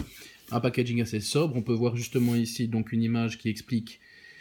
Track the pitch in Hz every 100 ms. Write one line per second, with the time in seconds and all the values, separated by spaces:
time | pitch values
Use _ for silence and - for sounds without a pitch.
0 | - - - - - 120 123 123 120 120
1 | 110 107 104 143 160 123 117 113 120 120
2 | 117 127 120 117 113 - 113 113 107 117
3 | 113 117 113 - 113 104 - 117 110 -
4 | - - - -